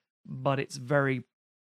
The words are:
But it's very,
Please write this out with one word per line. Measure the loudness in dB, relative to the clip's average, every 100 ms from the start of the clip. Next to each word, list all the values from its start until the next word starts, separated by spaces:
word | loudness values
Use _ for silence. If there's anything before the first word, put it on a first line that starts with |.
| _ _ -12
But | -4 0 0
it's | -2 -6
very, | 2 2 4 0 -4 _ _ _